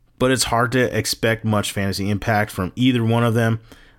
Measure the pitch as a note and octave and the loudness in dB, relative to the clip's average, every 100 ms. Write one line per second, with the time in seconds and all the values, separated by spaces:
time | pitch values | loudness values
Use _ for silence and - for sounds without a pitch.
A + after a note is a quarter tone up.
0 | _ - B2+ B2+ - A#2 A#2+ B2+ B2 G#2+ | _ -2 0 2 0 0 2 2 0 0
1 | G#2 - A2+ A2 A2 G#2+ G2 - G2 F#2 | -4 -2 -2 0 0 0 -2 -4 -4 -2
2 | G2+ G2+ - G#2+ G#2+ - F2+ - B2+ B2 | -2 -2 0 0 -2 -4 -6 0 2 2
3 | A2+ A#2 A#2+ A2+ A2+ A2+ - - - | 2 2 2 2 0 -2 -6 -20 -20